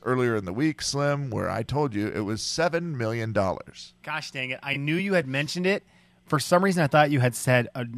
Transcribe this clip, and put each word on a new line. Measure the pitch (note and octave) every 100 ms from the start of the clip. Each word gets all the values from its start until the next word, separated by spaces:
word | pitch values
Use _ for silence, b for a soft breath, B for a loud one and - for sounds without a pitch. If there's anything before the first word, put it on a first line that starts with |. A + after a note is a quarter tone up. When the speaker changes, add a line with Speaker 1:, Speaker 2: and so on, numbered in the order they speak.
Speaker 1:
earlier | A2+ B2+ B2 A2
in | F#2
the |
week, | G2+ D#3 D3
Slim, | - C#3 C#3+ C#3+ C#3
where | G#2 F2+
I | G2+
told | - C#3 D3
you | G#2+ G#2
it | F#2+
was | G2+ A2
seven | - - E3+ E3+ E3+ C#3
million | A2 A#2 A2+
dollars. | G#2 F#2+ D#2 - - - _
Speaker 2:
Gosh | - D#3 -
dang | C#3 B2+
it. | C3
I | C#3+ C#3
knew | C#3+ E3
you | G3 F#3
had | C3
mentioned | C3+ C#3+ F3 F3+
it. | G3+ - b b b -
For | D3+
some | - F3+
reason, | F#3+ F3+
I | D3+
thought | D3+ D3+
you | C#3+
had | B2 A2+
said | - B2+ A#2 C3
a, | A#2+